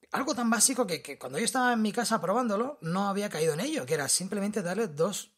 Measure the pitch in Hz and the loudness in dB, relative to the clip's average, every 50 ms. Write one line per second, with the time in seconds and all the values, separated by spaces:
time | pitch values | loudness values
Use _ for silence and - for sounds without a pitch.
0 | _ - - 277 269 311 247 247 233 226 233 214 - 262 262 262 233 180 160 139 | _ -6 -4 -2 0 0 0 2 2 2 4 6 4 4 4 2 0 0 -2 -6
1 | - 143 135 - - 127 135 170 233 220 - 254 247 247 240 220 220 208 - 240 | -6 -8 -12 -10 -8 -6 -4 -2 -2 0 2 2 2 2 4 2 2 0 0 0
2 | 226 - 226 196 - 185 202 247 247 220 196 208 247 285 294 - 160 160 175 196 | 0 0 0 0 2 0 0 2 2 2 0 0 -2 -2 -6 -6 -6 -2 -2 0
3 | 202 202 196 202 202 208 - 151 160 160 147 160 233 311 320 - 127 131 160 147 | 0 0 0 -2 -2 -2 -2 0 0 2 0 0 -2 -2 -4 -4 -2 -2 -2 0
4 | 135 - - - 185 190 208 202 196 208 214 220 170 175 185 214 233 170 147 147 | 0 0 0 0 0 -2 -2 -2 -2 -2 -2 -2 -2 -2 -2 -2 -2 -2 0 0
5 | 165 202 185 - - - _ | 0 0 0 -4 -10 -12 _